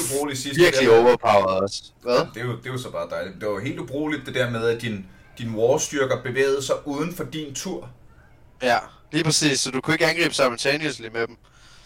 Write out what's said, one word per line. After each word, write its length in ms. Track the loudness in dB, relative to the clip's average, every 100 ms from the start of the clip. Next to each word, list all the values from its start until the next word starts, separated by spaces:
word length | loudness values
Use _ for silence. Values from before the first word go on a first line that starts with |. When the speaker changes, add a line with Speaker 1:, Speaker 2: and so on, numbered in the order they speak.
| -2
Speaker 1:
ubrugeligt 280 | -2 -2 -4
sidst, 200 | -2 4
Speaker 2:
virkelig 280 | 4 6 8
Speaker 1:
det 80 | 8
der. 40 |
Speaker 2:
overpowered 580 | 8 6 6 6 4 2
også. 220 | -2 -6 -14 _
Hvad? 140 | 0 0
Speaker 1:
Ja, 40 | 0
det 80 | -4
er 40 | -8
jo, 120 | -8
det 100 | -8
er 40 |
jo 60 | -10
så 140 | -8
bare 180 | -8 -8
dejligt. 260 | -8 -10 -6
Det 80 | -4
var 100 | -4
helt 200 | -6 -8
ubrugeligt, 460 | -8 -6 -4 -6 -4
det 100 | -4
der 140 | -2
med, 180 | 0 0
at 120 | -2
din, 240 | -4 -8 -10 -20 -20 -10
din 180 | -6 0
warstyrker 680 | 2 2 0 -2 -2 -2
bevægede 400 | -2 0 2 0
sig 240 | -2 -4 -4
uden 280 | -6 -6 -8
for 80 |
din 320 | -10 -10 -10 -10
tur. 340 | -8 -8 -12 -18 -20 -20 -20 -20 -20 -4
Speaker 2:
Ja, 160 | 0 0 -2 -16 _
lige 120 | -2
præcis. 360 | 0 2 2 2
Så 100 | -2
du 100 | -2
kunne 120 | -2
ikke 120 | 2 2
angribe 260 | 2 0
simultaneously 760 | 2 0 0 -2 0 -2 -6 -8
med 140 | -6 -6
dem. 100 | -8 _ -20 -20 -20